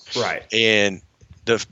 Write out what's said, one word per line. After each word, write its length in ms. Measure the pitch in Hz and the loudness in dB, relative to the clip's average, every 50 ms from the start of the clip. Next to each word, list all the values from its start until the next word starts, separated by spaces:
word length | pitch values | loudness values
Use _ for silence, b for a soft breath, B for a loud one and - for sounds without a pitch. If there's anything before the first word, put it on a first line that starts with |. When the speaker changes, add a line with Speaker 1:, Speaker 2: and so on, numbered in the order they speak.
| - - - | -14 -8 -4
Speaker 1:
in. 60 | 127 | -4
Speaker 2:
Right. 220 | 113 95 82 - - - 101 | -2 -2 -4 -6 -8 -4 0
Speaker 1:
And 480 | 110 117 113 110 104 101 101 98 85 - _ _ _ _ - - - - | 2 2 4 4 4 2 0 -2 -4 -12 _ _ _ _ -20 -20 -8 -2
the, 200 | - 117 104 - - | 0 0 0 -2 -2